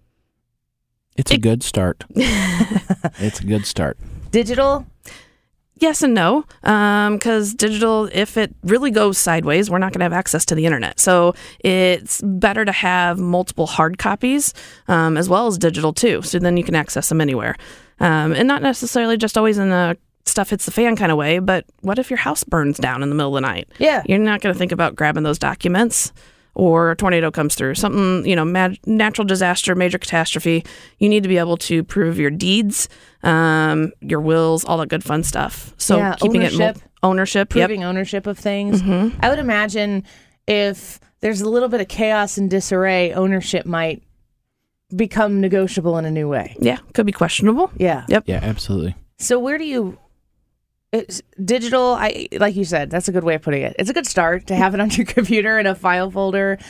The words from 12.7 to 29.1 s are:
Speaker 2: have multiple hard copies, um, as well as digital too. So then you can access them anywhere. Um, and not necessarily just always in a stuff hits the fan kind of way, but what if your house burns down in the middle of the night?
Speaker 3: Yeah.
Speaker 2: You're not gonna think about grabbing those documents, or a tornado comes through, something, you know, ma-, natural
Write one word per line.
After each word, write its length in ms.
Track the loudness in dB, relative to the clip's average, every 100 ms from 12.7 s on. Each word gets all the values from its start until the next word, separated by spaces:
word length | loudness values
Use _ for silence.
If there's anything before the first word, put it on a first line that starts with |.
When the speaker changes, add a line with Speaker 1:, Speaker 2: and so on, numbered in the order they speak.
Speaker 2:
have 480 | 0 0 2 2 0
multiple 480 | 0 0 0 -2 -2
hard 300 | 2 0 0
copies, 560 | -2 0 0 0 -2 -6 -14 -14 0
um, 300 | 2 4 2
as 100 | 2
well 200 | 2 2
as 100 | 0
digital 340 | 0 0 -2
too. 300 | 2 2 2
So 180 | -2 0
then 160 | 2 2
you 80 |
can 120 | 0 -2
access 340 | -2 -4 -2
them 100 | 0
anywhere. 380 | 0 0 -4 -6 -12 -20 -20 _
Um, 320 | 2 2 2
and 160 | 2 2
not 140 | 2
necessarily 560 | 0 -2 -2 0 0 0
just 200 | 0 2
always 200 | 2 2
in 120 | 2
a 240 | 2 0 -2 _ _ -4
stuff 260 | -2 -2
hits 120 | -4
the 80 | -4
fan 240 | 0 2 2
kind 160 | 2
of 60 | 2
way, 220 | 2 0
but 260 | 0 -2 -4 _
what 180 | -4 -4
if 100 | -2
your 100 | -4
house 260 | -2 -4 -2
burns 320 | 0 0 0
down 260 | -2 -2
in 60 | -4
the 60 | -2
middle 200 | -2 -2
of 60 |
the 20 | -4
night? 220 | -6 -10 -2
Speaker 3:
Yeah. 240 | 0 0 0
Speaker 2:
You're 120 | 2
not 200 | 2 0
gonna 140 | -2 -2
think 160 | -2
about 240 | -2 -2 0
grabbing 280 | -2 0
those 140 | -2 -2
documents, 760 | -4 -4 0 2 0 0 -4 -8 -20 _ _ 0
or 340 | 2 4 2
a 40 | 0
tornado 340 | 0 2 0
comes 220 | 0 -2
through, 220 | -2 -4 -2
something, 500 | -2 0 0 0 0
you 80 |
know, 120 | 0 0
ma-, 240 | 0 0 -2 -2
natural 420 | 0 0